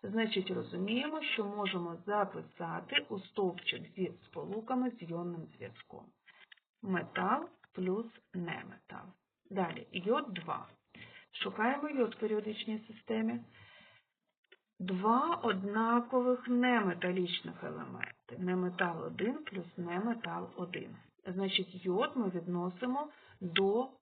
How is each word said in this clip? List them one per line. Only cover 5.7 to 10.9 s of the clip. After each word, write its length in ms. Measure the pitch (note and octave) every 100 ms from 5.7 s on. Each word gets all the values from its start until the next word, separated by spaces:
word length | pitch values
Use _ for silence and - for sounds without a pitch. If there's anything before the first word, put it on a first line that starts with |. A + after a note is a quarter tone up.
| - - - - _ - - - - _ _
Метал 680 | G3+ F3+ E3 - F#3 C4+ E4 - _
плюс 340 | - F#3 G3 A3+ - _
неметал. 720 | F#3 E3+ - - - - - - - _ _ _
Далі, 360 | F#3+ F3 D#3+ -
йод 420 | F#3+ F#3 C#4 C#4
два. 340 | F3 D#3+ - - - _